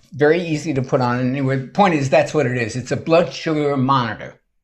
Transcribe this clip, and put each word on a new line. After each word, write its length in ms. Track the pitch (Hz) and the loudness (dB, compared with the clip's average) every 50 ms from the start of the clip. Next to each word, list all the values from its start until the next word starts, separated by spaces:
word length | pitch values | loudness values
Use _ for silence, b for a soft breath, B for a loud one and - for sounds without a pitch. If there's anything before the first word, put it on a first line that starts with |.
| _ _ | _ _
very 280 | - 127 147 151 160 180 | -2 2 4 4 4 2
easy 320 | 175 165 156 147 131 165 | 0 -2 -4 -4 -2 -2
to 80 | 139 135 | -2 -2
put 220 | 127 - 151 131 | -2 -2 0 0
on. 180 | 123 123 123 123 | 0 0 0 0
And 160 | 127 127 131 | 0 -2 -2
anyway, 200 | 143 135 131 135 | -2 -2 -2 -2
the 100 | 135 135 | -2 -4
point 260 | - - 190 208 185 | -4 0 2 2 2
is, 160 | 165 147 135 135 | 2 0 0 2
that's 240 | 180 160 143 - | 2 2 2 2
what 140 | - 151 139 | 0 0 0
it 100 | 123 127 | 0 0
is. 180 | 123 117 107 110 | -2 -4 -4 -4
It's 160 | 127 - - | -6 -6 -4
a 60 | 143 | -6
blood 380 | - - 165 160 175 175 - - | -4 0 2 4 4 2 2 -2
sugar 420 | - - 165 156 151 147 143 143 | -6 -4 -2 -2 0 0 0 0
monitor 640 | 135 127 135 139 131 120 113 101 85 76 67 - _ _ _ _ _ | 0 2 2 2 2 0 -2 -6 -8 -12 -16 -16 _ _ _ _ _